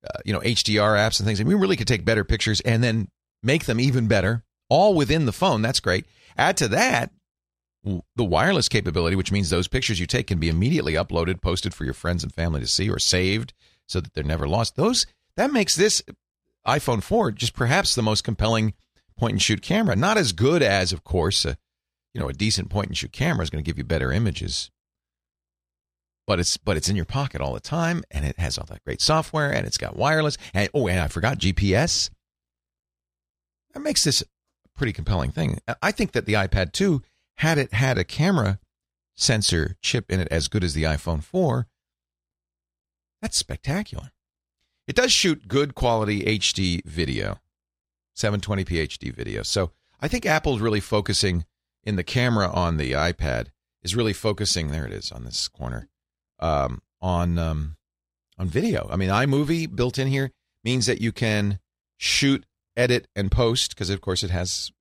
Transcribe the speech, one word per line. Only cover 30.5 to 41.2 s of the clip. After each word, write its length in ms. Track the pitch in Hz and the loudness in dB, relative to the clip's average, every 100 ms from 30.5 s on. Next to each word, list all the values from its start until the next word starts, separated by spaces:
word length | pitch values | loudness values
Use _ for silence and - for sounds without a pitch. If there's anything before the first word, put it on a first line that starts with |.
and, 140 | 95 101 | -2 0
oh, 160 | 147 101 | 0 0
and 100 | 90 | 0
I 80 | 73 | 0
forgot 300 | - 110 123 | 0 -2 0
G 160 | 92 | 0
P 200 | 90 101 | 2 4
S. 360 | 95 160 - - - _ _ _ _ _ _ _ _ _ _ _ _ _ _ _ | 4 2 0 -2 -8 _ _ _ _ _ _ _ _ _ _ _ _ _ _ _
That 60 | 269 | -8
makes 240 | 302 - | -2 2
this 180 | 151 - | 2 2
a 40 | - _ _ _ _ - | -2 _ _ _ _ -4
pretty 160 | 120 | -4
compelling 400 | - - 92 65 | -2 0 0 0
thing. 280 | - 160 - - | -2 -2 -2 -6
I, 100 | - | -4
I 100 | 190 | -2
think 180 | - 214 | 0 -2
that 140 | 123 101 | -2 0
the 80 | |
iPad 400 | 104 95 101 85 | 0 2 0 0
two, 300 | - 196 147 - _ _ - | 2 2 2 -2 _ _ -2
had 220 | 156 147 | 0 2
it 140 | 127 | 0
had 260 | 107 131 113 | 0 2 0
a 60 | |
camera 560 | 87 - 170 175 101 95 _ _ _ _ _ - | -2 0 2 4 2 -2 _ _ _ _ _ -2
sensor 600 | - 110 - 85 78 90 | 0 2 2 0 0 -4
chip 300 | - 123 - | -2 -2 -2
in 80 | 92 | -2
it 80 | 87 | 0
as 200 | 82 76 | -2 -2
good 160 | 107 87 | -2 -2
as 80 | |
the 100 | 76 | 0
iPhone 400 | 78 73 - 80 | 0 -2 -2 -4